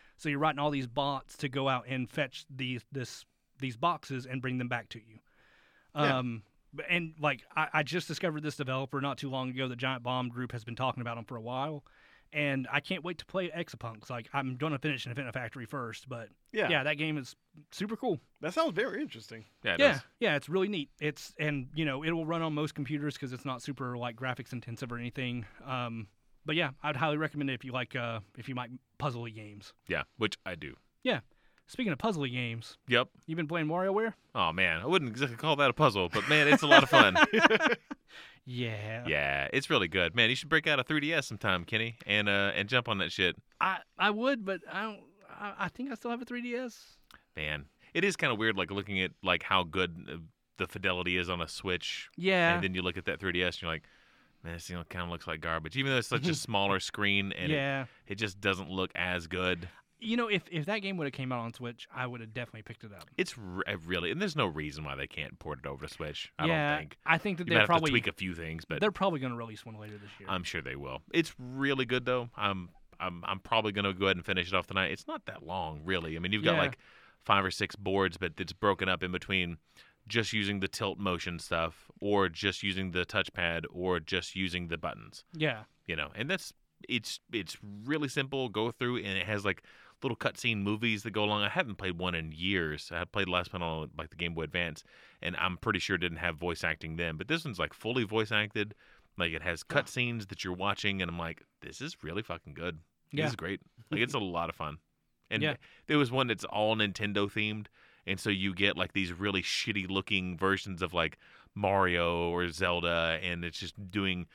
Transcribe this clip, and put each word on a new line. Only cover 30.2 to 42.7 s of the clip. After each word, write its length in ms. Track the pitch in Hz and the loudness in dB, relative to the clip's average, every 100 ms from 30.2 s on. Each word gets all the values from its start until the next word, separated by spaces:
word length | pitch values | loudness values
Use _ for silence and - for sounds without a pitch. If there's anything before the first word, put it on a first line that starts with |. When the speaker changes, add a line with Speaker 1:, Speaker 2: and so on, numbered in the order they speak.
| 107 - 95 | 0 0 -8
Speaker 3:
I 100 | 85 | -6
do. 200 | 73 - _ _ | -8 -12 _ _
Speaker 1:
Yeah. 180 | 254 151 - _ _ _ - | 0 0 -2 _ _ _ -10
Speaking 220 | - 214 | -2 0
of 60 | 139 | 2
puzzly 300 | 226 165 135 | 0 0 0
games, 480 | 123 120 113 - - - | -2 -2 -4 -10 -10 4
Speaker 3:
Yep. 220 | 120 127 _ - | 4 4 _ -6
Speaker 1:
you 100 | 165 | -4
been 120 | 151 | 0
playing 200 | 170 151 | 0 0
WarioWare? 460 | 175 190 202 226 - _ 117 | 0 2 2 0 -4 _ 0
Speaker 3:
Oh, 180 | 85 | 2
man. 260 | 87 90 82 | 4 4 4
I 40 | 123 | 2
wouldn't 240 | 180 127 | 2 2
exactly 240 | 120 139 117 | -2 -2 0
call 180 | 156 143 | 2 6
that 120 | 139 | 6
a 40 | |
puzzle, 340 | 135 143 98 87 | 6 6 6 2
but, 180 | 110 98 | 2 4
man, 180 | 151 147 | 6 8
it's 160 | - | 8
a 40 | 147 | 10
lot 160 | 139 | 10
of 60 | 139 | 12
fun. 260 | - 101 311 302 | 10 10 8 6
Speaker 1:
<laughs> 460 | 220 330 220 302 240 - - _ - - - 131 | 8 8 8 4 2 -4 -16 _ -20 -20 -18 -10
Yeah. 600 | 123 117 104 107 113 123 | -4 -4 -4 -6 -6 0
Speaker 3:
Yeah, 420 | 73 69 69 69 | 2 4 4 2
it's 180 | 135 131 | 0 4
really 180 | 135 87 | 4 4
good. 260 | 92 85 120 | 4 4 6
Man, 140 | 113 | 4
you 60 | 131 | 4
should 120 | 147 | 2
break 180 | 156 156 | 2 4
out 120 | 139 | 2
a 40 | |
three 180 | 120 156 | 2 0
D 120 | 147 | 0
S 140 | 160 - | 0 -2
sometime, 380 | 107 107 92 82 | -2 2 2 2
Kenny, 320 | 110 113 113 - | 0 -2 -4 2
and, 240 | 104 101 | 2 4
uh, 240 | 101 98 - | 4 4 0
and 140 | |
jump 180 | 101 | 2